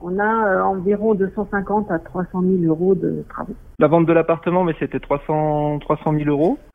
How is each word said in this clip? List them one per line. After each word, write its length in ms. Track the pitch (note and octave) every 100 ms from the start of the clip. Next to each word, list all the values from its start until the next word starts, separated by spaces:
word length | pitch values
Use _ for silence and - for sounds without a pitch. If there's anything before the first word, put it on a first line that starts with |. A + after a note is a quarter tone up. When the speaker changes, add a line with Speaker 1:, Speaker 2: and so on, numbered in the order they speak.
Speaker 1:
On 160 | F3 F#3+
a, 280 | G#3 A3+ G#3
euh, 120 | F#3
environ 520 | F#3+ G3 F3+ G#3 A3
deux 160 | G3 F#3+
cent 140 | G#3+ G3+
cinquante 400 | G3+ G3 G#3 G#3
à 80 | E3
trois 260 | - F#3 F3+
cent 120 | F#3
mille 240 | F#3 F#3+ E3
euros 280 | D#3 F#3
de 300 | F#3 E3 - -
travaux. 240 | - - - - -
Speaker 2:
La 80 | D3+
vente 160 | E3+
de 80 | E3
l'appartement, 500 | E3 D#3+ E3 F3 F3+
mais 120 | F3 D3
c'était 220 | D3 C3
trois 220 | - C#3+ -
cents, 520 | D#3 D3+ D3+ D3 D3
trois 180 | - D3+
cents 80 | D#3+
mille 160 | D3+ D3
euros, 300 | C#3+ F3 C#4+ -